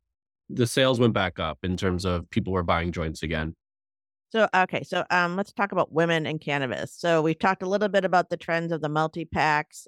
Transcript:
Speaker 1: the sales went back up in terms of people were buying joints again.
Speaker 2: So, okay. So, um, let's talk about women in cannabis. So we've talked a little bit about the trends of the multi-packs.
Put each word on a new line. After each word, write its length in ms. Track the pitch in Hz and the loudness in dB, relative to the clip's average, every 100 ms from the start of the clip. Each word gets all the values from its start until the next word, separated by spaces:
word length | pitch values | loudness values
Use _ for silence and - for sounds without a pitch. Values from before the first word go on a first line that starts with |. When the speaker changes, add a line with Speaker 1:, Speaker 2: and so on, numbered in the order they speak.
| _ _ _ _ - | _ _ _ _ -8
Speaker 1:
the 180 | 127 117 | -2 0
sales 320 | 139 131 131 | 4 4 4
went 160 | 120 | 4
back 240 | 101 92 90 | 4 0 -2
up 200 | 80 76 | -6 -4
in 140 | 92 90 | -4 -2
terms 280 | 95 90 | 0 0
of 240 | 92 87 82 | 0 -2 -2
people 220 | - 92 | -4 -2
were 100 | 92 | -2
buying 260 | 87 85 87 | 0 0 0
joints 300 | 85 82 76 | -4 -6 -6
again. 320 | 80 80 80 - _ _ _ _ _ _ _ | -4 -4 -4 -8 _ _ _ _ _ _ _
Speaker 2:
So, 180 | 220 208 | 0 2
okay. 280 | 185 185 139 | 2 0 -2
So, 220 | - 180 - | -4 -4 0
um, 260 | 180 175 180 | 0 0 -2
let's 160 | 202 | -6
talk 200 | - 202 | -4 -2
about 200 | 190 - | 0 0
women 320 | 156 170 165 | 2 2 2
in 140 | 156 156 | -2 -6
cannabis. 560 | - 143 131 73 101 | -4 -4 -2 -4 -8
So 260 | - 170 165 | -4 2 2
we've 180 | 156 156 | 2 0
talked 240 | 190 185 | 0 0
a 60 | 185 | -2
little 200 | 202 208 | 0 0
bit 140 | 196 | 0
about 260 | 185 180 170 | 2 2 0
the 80 | 170 | -4
trends 340 | - 165 170 | -4 -2 -2
of 80 | 165 | -4
the 80 | 151 | -2
multi-packs. 1000 | 151 160 170 156 170 151 151 - - | -2 -2 -4 -6 0 2 2 -2 -12